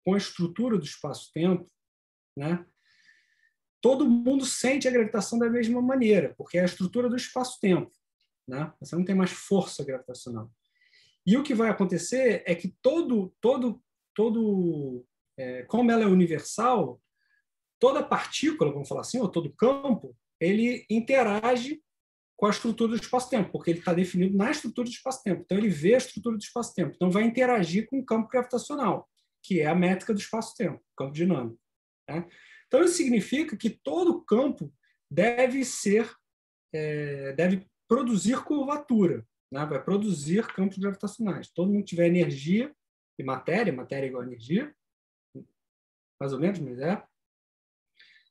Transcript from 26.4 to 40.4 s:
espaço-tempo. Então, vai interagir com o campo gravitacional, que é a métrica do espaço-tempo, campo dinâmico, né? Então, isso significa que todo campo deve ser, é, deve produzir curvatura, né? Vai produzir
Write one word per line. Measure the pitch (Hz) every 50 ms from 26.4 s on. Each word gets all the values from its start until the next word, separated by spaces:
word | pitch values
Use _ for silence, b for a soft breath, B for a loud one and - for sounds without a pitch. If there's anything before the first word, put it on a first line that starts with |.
| -
espaço-tempo. | - - 240 226 - - - 175 143 -
Então, | - 180 185
vai | 175 202 220
interagir | 233 233 262 254 247 247 226 180 151 165 202 226 -
com | - 269
o | 262
campo | - 220 226 226 220
gravitacional, | - 254 240 247 - 240 - - 294 294 262 202 156 - - _ _ _ _ _ _ _ -
que | - 190 170
é | 151
a | 151 165
métrica | 180 180 180 190 180 - - 226
do | 202
espaço-tempo, | - - - 226 220 - - - 233 160 123 - _ _ _
campo | - 135 135 143
dinâmico, | 147 170 185 175 139 123 117 113 - _ _ _ _ _ _ _ _ _ -
né? | 139 165 175 B B B B B B B B
Então, | _ - 254 349
isso | 349 339
significa | - 294 262 240 220 185 - - 277 330 - -
que | 202 - 226
todo | - - _ 269 294 339 370 349 330 - -
campo | - 202 220 269 294 - - 160 143 - _ _ _ _ _ _ _
deve | 147 147 185 233 240 240 262 254 240 277 262
ser, | 240 - - - 208 196 214 233 - - - _ _ _ _ _ _ _ _ _ _ -
é, | 156 151 151 151 151 147 143 143 139 139 135 135
deve | 143 165 185 196 190 - - _ _ _ -
produzir | 226 247 285 240 233 190 - 202 262 - -
curvatura, | - 302 294 269 262 294 294 294 - 247 220 196 175 135 117 113 _ _ _ _ _
né? | - 135 147
Vai | 151 151 131 -
produzir | - 185 202 208 220 185 147 139 147 170 208